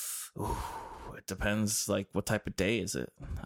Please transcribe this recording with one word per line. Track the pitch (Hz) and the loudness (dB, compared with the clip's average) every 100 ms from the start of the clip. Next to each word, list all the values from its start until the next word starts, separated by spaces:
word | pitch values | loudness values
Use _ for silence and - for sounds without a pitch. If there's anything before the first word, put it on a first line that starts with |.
| - - - - | -6 -6 -8 -4
Ooh, | 104 - - - - - - - | -2 -2 -4 -6 -10 -12 -12 -10
it | - | -6
depends, | 95 110 104 104 104 - | 0 2 4 4 2 2
like, | 101 98 | 2 2
what | 98 - | 0 2
type | 107 - | 2 0
of | - | 2
day | 92 113 | 4 4
is | 92 | 2
it | - 60 - - 87 | -2 -4 -6 -8 -6